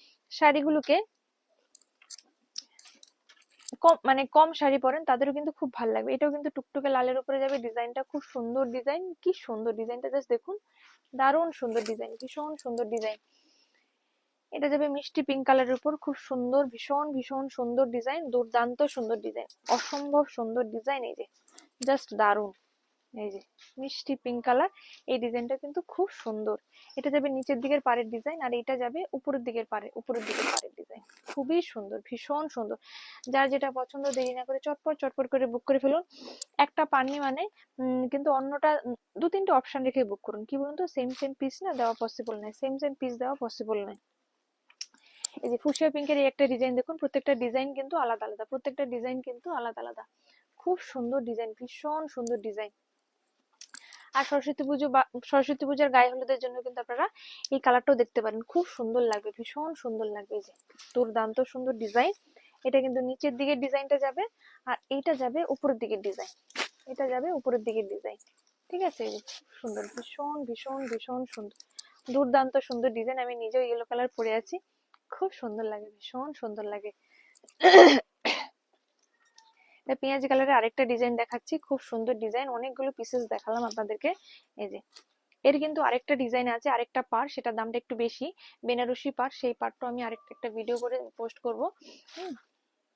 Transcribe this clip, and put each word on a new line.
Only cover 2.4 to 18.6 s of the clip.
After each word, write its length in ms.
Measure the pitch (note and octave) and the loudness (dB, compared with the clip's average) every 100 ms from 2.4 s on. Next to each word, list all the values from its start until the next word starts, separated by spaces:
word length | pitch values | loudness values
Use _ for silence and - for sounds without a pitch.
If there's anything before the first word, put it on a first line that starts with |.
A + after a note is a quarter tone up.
| _ - - _ - - - _ _ - _ _ - - | _ -20 -20 _ -20 -20 -20 _ _ -20 _ _ -18 4
কম, 120 | E4 E4 C4+ | 6 6 4
মানে, 140 | C4+ C4+ D4+ | 2 4 6
কম 120 | D#4+ E4 | 6 6
শাড়ি 180 | D4 C4+ | 4 4
পরেন 180 | C4 D4 E4 | 4 2 2
তাদেরও 220 | B3 C#4 C#4 | 2 2 2
কিন্তু 160 | D4 - | -4 -2
খুব 100 | C#4+ - | -6 -2
ভালো 140 | A#3 A3 | 0 0
লাগবে। 140 | A3+ C4 | 0 2
এটাও 140 | D4 | 2
কিন্তু 140 | D4 D4 C#4+ | 0 -4 -6
টুকটুকে 320 | - C#4 C#4 | -6 -4 0
লালের 280 | C4 B3+ B3+ | 2 2 0
উপরে 160 | B3 C4+ | 0 0
যাবে, 140 | C4+ C#4 A#3 | 0 0 -2
ডিজাইনটা 360 | A3+ A#3 B3 C4 | -6 -6 -6 -6
খুব 120 | D4 - | -6 -6
সুন্দর 320 | C4 A#3 B3+ C4 B3 | -6 -2 0 0 -2
ডিজাইন, 260 | B3 D#4 F#4 E4 | -2 -4 -6 -2
কি 80 | F4+ F#4 - | -2 -2 -4
সুন্দর 260 | A3 A3+ G#3+ | -4 -4 -4
ডিজাইনটা, 280 | A3+ A#3+ C4 | -6 -6 -4
just 140 | C4+ C4+ | -4 0
দেখুন, 220 | A#3 - G#4 - _ - _ _ | -2 -2 -10 -12 _ -20 _ _
দারুণ 340 | B3+ C4+ D4+ E4+ - | 2 4 4 2 -2
সুন্দর 220 | A#3+ A3+ A3 | -2 -2 -2
ডিজাইন, 220 | A3 A3+ A3+ | -6 -8 -10
ভীষণ 320 | B3+ - D4+ D4+ | -12 -8 -8 -8
সুন্দর 220 | B3+ A#3 A3 | -6 -4 -2
ডিজাইন। 240 | A3+ G#3+ G#3+ _ _ _ _ _ _ _ _ _ _ _ _ _ | -2 -2 -6 _ _ _ _ _ _ _ _ _ _ _ _ _
এটা 140 | D4+ C#4+ | -4 0
যাবে 180 | C#4+ D4 | 0 0
মিষ্টি 340 | C#4+ - - | -2 -4 -4
পিঙ্ক 200 | C#4 C4+ C4+ | 0 0 4
কালারের 280 | C4 B3+ | 4 4
উপর, 180 | B3+ D4 D4+ | 0 0 -2
খুব 180 | - C#4 - | -6 -8 -6
সুন্দর, 340 | B3+ B3 C4+ C#4 | -4 0 2 2
ভীষণ, 400 | A#3 - C#4+ D4+ | -4 -2 -2 0
ভীষণ 320 | C4+ B3 C4+ C4+ | -4 -6 -6 -8
সুন্দর 360 | - A#3+ A#3+ C4 | -6 -2 0 0
ডিজাইন, 360 | A#3 A#3 D#4 D4+ | 0 -2 -4 -2
দুর্দান্ত 520 | B3 A3+ A#3 | -2 2 0